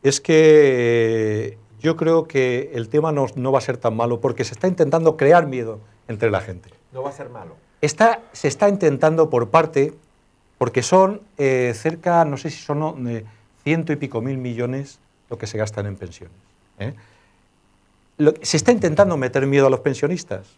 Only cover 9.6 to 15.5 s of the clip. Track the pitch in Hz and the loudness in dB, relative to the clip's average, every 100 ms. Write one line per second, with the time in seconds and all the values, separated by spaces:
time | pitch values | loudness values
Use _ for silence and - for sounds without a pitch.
9.6 | 160 143 147 - _ _ _ _ _ _ | 2 0 -2 -4 _ _ _ _ _ _
10.6 | 123 127 120 185 190 208 - _ 139 127 | -2 -2 2 4 4 0 -14 _ 0 0
11.6 | 123 113 160 165 180 170 156 135 160 - | -2 -2 -6 -4 0 2 0 -2 -8 -12
12.6 | - 147 156 143 123 117 110 - _ _ | -8 -4 -4 -6 -8 -8 -12 -20 _ _
13.6 | - 165 160 143 139 113 123 135 127 117 | -4 -4 -2 -6 -4 -6 -6 -6 -8 -6
14.6 | 123 131 139 - _ _ _ 117 107 | -6 -6 -10 -18 _ _ _ -12 -10